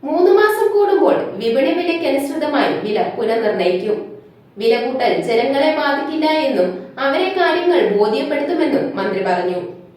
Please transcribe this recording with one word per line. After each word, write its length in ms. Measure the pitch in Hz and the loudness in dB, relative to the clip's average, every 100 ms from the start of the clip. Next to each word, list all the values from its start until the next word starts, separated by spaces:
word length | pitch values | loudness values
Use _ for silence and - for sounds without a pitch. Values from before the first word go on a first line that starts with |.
| 277 | -2
മൂന്ന് 240 | 320 370 392 | 2 6 6
മാസം 260 | 427 - 427 | 4 2 0
കൂടുമ്പോൾ 420 | 403 403 392 277 - - 196 | 2 2 4 4 2 -2 -4
വിപണി 300 | 226 262 320 349 | -2 0 0 0
വിലയ്ക്കനുസൃതമായി 920 | 339 330 277 277 - 311 302 285 - - 208 | -2 -2 0 -2 -2 -4 -2 0 0 -2 -2
വില 120 | 214 - - | -2 -2 -2
പുനർനിർണയിക്കും. 840 | 220 226 214 190 180 180 214 214 - - - - - - | -2 0 0 0 0 0 -2 -4 -6 -16 -20 -20 -20 -2
വില 120 | 226 233 | 2 2
കൂട്ടൽ 300 | 247 262 233 - 233 | 0 0 0 0 0
ജനങ്ങളെ 420 | 226 269 277 302 302 | 0 2 2 2 2
ബാധിക്കില്ല 480 | 285 277 294 311 311 311 277 | 0 -2 -2 -2 0 2 0
എന്നും 220 | 269 180 - - - 277 | 0 0 -2 -12 -4 -2
അവരെ 240 | 311 370 381 | 0 -2 0
കാര്യങ്ങൾ 440 | 339 311 330 233 196 | 0 2 2 2 2
ബോധ്യപ്പെടുത്തുമെന്നും 920 | 202 214 262 294 277 294 349 311 214 - 196 | 2 2 0 -2 -2 -2 0 0 0 -2 -4
മന്ത്രി 260 | 196 190 185 | -4 -2 -2
പറഞ്ഞു. 320 | 175 180 180 - - - | -2 -2 -4 -8 -14 -20